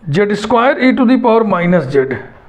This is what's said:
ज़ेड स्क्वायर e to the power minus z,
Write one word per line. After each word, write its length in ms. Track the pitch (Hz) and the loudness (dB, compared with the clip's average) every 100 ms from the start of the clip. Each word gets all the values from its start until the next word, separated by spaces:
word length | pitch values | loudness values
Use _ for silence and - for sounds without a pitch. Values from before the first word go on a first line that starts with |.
| - | -4
ज़ेड 240 | 147 208 | -2 0
स्क्वायर 460 | 202 - 240 247 302 | -2 -2 0 2 2
e 140 | 254 240 | 0 2
to 80 | 233 | 2
the 80 | 262 | 2
power 200 | 247 226 220 | 2 2 0
minus 380 | 185 175 180 135 | -2 0 0 0
z, 220 | 139 131 117 - - | -2 -2 -6 -12 -20